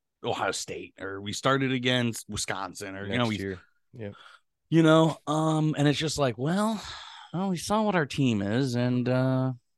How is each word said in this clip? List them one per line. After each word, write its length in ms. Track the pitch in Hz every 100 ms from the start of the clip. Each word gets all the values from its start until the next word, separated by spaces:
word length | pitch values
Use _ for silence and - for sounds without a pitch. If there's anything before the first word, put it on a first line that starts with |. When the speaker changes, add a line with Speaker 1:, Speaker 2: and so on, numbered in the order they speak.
| _ _
Speaker 1:
Ohio 300 | 117 - 98
State, 420 | - - 92 90 -
or 200 | 95 98
we 120 | 101
started 400 | - 131 135 135
against 540 | 131 123 127 120 107 -
Wisconsin, 640 | 101 - 98 95 80 101 95
or, 100 | 101
you 100 | 120
know, 80 |
Speaker 2:
Next 40 | 120
Speaker 1:
we 100 | 104
Speaker 2:
year. 200 | 98 90 - _ _
Yeah. 160 | 127 104 98 - - _ _ -
Speaker 1:
you 120 | 160
know, 340 | 160 160 160 135 -
um, 480 | 156 160 156 156 147
and 100 | 143
it's 100 | 139
just 200 | 156 -
like, 180 | 135 117
well, 440 | 139 185 214 214 - - - - -
well, 160 | 160 196
we 80 | 175
saw 260 | - 208
what 120 | 214
our 120 | 185 143
team 360 | - 131 107
is, 320 | 101 113 135
and, 340 | 120 123 123 123
uh, 440 | 127 131 131 131 123 _